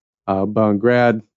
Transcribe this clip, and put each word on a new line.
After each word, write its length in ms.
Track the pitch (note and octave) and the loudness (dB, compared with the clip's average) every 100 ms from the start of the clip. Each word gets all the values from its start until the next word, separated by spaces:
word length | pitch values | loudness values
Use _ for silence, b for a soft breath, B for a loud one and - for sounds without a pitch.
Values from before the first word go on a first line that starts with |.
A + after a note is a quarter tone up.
| _ _ - | _ _ -6
Uh, 200 | F#2+ G2+ | -4 -2
but 140 | G#2+ | 0
on 180 | G#2+ G#2 | 0 0
grad, 420 | A#2 B2 A#2+ A2 - | 0 2 2 0 -6